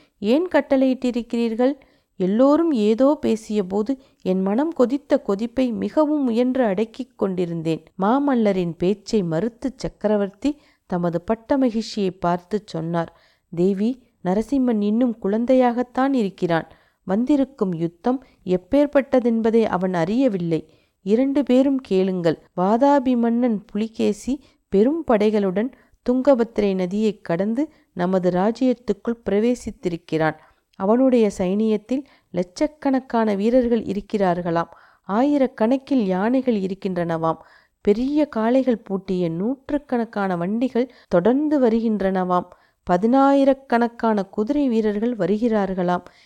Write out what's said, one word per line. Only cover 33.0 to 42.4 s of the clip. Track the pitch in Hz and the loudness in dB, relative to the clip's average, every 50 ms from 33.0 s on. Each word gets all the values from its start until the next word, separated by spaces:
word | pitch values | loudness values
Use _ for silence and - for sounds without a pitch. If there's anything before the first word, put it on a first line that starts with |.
| 262 262 - 233 226 220 208 | -2 -2 -2 -2 0 0 0
வீரர்கள் | 190 196 226 240 262 247 240 233 226 - | 0 0 2 2 2 2 2 0 -2 -2
இருக்கிறார்களாம். | - 196 202 - - - 208 196 185 175 175 175 175 165 170 165 - - - _ _ _ _ _ | -4 -6 -8 -8 -6 -2 0 0 0 0 0 -2 -2 -2 -2 -4 -4 -8 -20 _ _ _ _ _
ஆயிரக்கணக்கில் | - 190 214 254 294 294 294 269 240 254 - 220 220 262 277 269 - 285 262 220 | -4 0 0 2 2 2 2 0 0 0 -2 0 0 0 0 -2 -2 0 0 0
யானைகள் | 190 185 180 196 226 247 269 254 254 233 208 | 0 0 0 0 0 0 0 0 0 0 0
இருக்கின்றனவாம். | 190 190 190 190 - 202 185 175 175 170 165 160 160 165 160 - - - - _ _ _ _ _ | -2 -4 -6 -6 -6 -6 -4 -4 -4 -2 -4 -2 0 -2 -2 -2 -6 -20 -20 _ _ _ _ _
பெரிய | _ - 208 208 247 269 294 302 302 294 | _ 0 0 2 0 0 2 0 0 0
காளைகள் | - 226 214 226 247 269 262 262 240 214 | 0 -2 0 2 2 2 2 2 0 -2
பூட்டிய | - - 190 196 190 - 190 180 180 165 | -2 -6 -6 -6 -4 -4 -2 -2 -2 -2
நூற்றுக்கணக்கான | 165 165 190 226 269 277 _ - 294 285 285 _ - 240 233 226 - 208 202 190 185 | -2 -2 -4 -4 -4 -6 _ -6 -6 -6 -4 _ -4 -4 -4 -4 -4 -4 -4 -2 -2
வண்டிகள் | 170 170 180 208 226 254 254 - 226 247 240 - - _ _ | -2 -2 -4 -2 -2 -2 -2 0 -2 -2 -2 -6 -20 _ _
தொடர்ந்து | - 175 175 214 247 269 302 302 294 294 | 0 2 4 4 2 2 2 0 2 2
வருகின்றனவாம். | 254 233 214 233 220 233 220 202 196 190 190 185 185 180 180 180 | 2 2 2 2 0 0 -2 0 -2 -2 0 -2 -2 0 0 -2